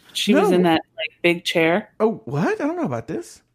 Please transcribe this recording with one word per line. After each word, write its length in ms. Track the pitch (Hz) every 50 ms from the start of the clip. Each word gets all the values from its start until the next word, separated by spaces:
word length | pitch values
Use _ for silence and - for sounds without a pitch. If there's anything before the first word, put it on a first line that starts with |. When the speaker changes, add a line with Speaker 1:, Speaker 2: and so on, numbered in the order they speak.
| _ - -
Speaker 1:
she 200 | - - 196 226
was 160 | 302 427 403
Speaker 2:
No. 60 | 180
Speaker 1:
in 80 | 180 180
that, 180 | 170 165 156 - _ _ -
like, 240 | 160 - _ _
big 220 | - 170 170 175 -
chair. 460 | - - 175 165 160 170 208 220 - _ -
Speaker 2:
Oh, 220 | 214 233 202 - -
what? 340 | - 135 143 190 349 440 403
I 40 | 311 294
don't 80 | 339 359
know 80 | 302
about 220 | 170 123 117 - -
this. 340 | - 339 349 - - - _ _